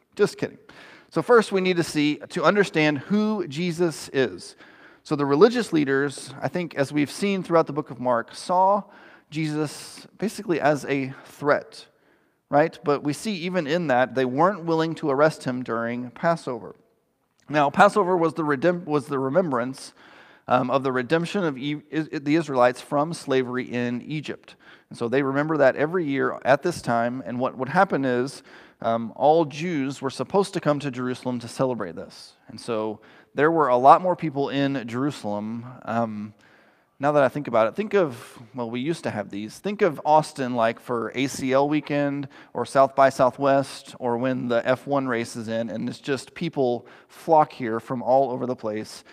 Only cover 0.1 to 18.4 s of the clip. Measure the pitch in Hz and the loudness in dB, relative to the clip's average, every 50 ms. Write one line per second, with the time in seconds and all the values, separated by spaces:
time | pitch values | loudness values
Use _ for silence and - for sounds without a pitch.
0.1 | _ - 202 - - - 214 - - - _ - - - - - - - _ _ | _ 0 0 0 0 -4 -8 -8 -8 -12 _ -20 -20 -20 -20 -20 -20 -20 _ _
1.1 | - 165 151 - 247 226 202 - 202 190 185 185 185 170 156 - - 151 147 151 | -4 -2 2 6 6 6 6 4 0 0 2 2 2 2 0 -2 0 0 0 0
2.1 | 147 - 135 - - 180 147 165 202 208 185 - - 160 151 151 151 131 - - | 0 -2 -6 -8 -4 2 4 4 4 4 2 2 2 2 2 2 2 0 -2 0
3.1 | 196 214 214 214 214 208 175 147 135 156 180 180 160 165 180 165 147 - - - | 0 2 2 0 -2 -2 -4 -6 -6 -4 -4 -2 0 0 0 0 -2 -4 -10 -4
4.1 | - 139 131 104 90 85 - - - - - - - - - - _ _ - - | 0 0 0 0 -2 -6 -16 -18 -20 -20 -20 -20 -20 -20 -20 -20 _ _ -8 -4
5.1 | 156 143 143 139 139 147 202 247 233 247 202 - 165 156 143 135 139 135 143 143 | -2 0 2 2 6 8 8 6 6 4 -2 0 0 0 2 2 2 0 0 -2
6.1 | 135 - - - 131 127 - 135 - 180 175 156 - - 135 - 147 147 147 131 | -4 -10 -14 -16 -10 -6 -6 -4 -4 -4 -6 -4 -2 -2 -2 0 0 -2 -2 -2
7.1 | - - 196 202 196 190 165 - 170 165 151 - 139 151 147 - 135 123 127 127 | -4 -4 -2 -2 -2 -2 0 2 4 4 4 2 -2 -8 -8 -8 -8 -4 0 0
8.1 | 120 113 113 - - - - - 185 180 190 190 202 208 196 - - - - - | 0 0 0 -4 -12 -10 -4 0 2 4 4 4 2 2 -2 -6 -16 -20 -20 -20
9.1 | - - _ _ 143 156 160 151 151 151 156 143 - - - - - - - - | -20 -20 _ _ -6 -4 -4 -4 -2 -4 -4 -6 -6 -12 -16 -18 -18 -20 -20 -20
10.1 | _ - 185 220 - - 202 - 165 - - 147 156 131 - - 139 139 131 131 | _ -8 -6 -6 -6 -6 -4 -2 0 2 2 2 2 0 -2 -4 -4 -2 -4 -6
11.1 | 135 - - - - - 143 151 131 - - - - - - _ _ _ _ _ | -10 -14 -20 -20 -14 -4 0 0 0 0 -2 -6 -18 -20 -20 _ _ _ _ _
12.1 | _ _ _ _ _ _ _ - - 143 156 165 - - - - 143 123 - 147 | _ _ _ _ _ _ _ 0 2 2 2 2 -2 -4 -2 -2 -2 0 -2 -4
13.1 | 139 - - 220 202 165 165 180 180 180 151 131 160 180 170 143 123 120 127 - | -6 -6 -6 -6 -6 -6 -4 -4 -4 -4 -2 -2 -2 -2 0 2 2 2 2 2
14.1 | 117 131 131 123 127 143 165 190 208 170 170 170 165 160 160 165 156 - 156 147 | 0 0 -2 0 2 2 2 2 2 0 -4 -2 0 0 0 -2 -4 -4 -4 -2
15.1 | 135 135 151 156 - - - 135 123 127 127 - 113 117 117 117 120 120 123 123 | 2 4 2 2 2 -2 -6 -6 -6 -6 -6 -4 -4 -4 -4 -4 -6 -6 -8 -12
16.1 | - - - 170 165 165 - 139 123 110 92 73 - _ _ _ _ _ _ _ | -8 -4 -2 -2 -2 -2 -4 -8 -8 -8 -10 -14 -18 _ _ _ _ _ _ _
17.1 | _ _ _ _ _ _ _ - 143 151 143 139 - - 196 202 - 208 185 175 | _ _ _ _ _ _ _ -2 2 2 2 4 6 6 6 6 6 4 2 2
18.1 | 185 175 165 156 - 170 | 2 2 2 0 0 -2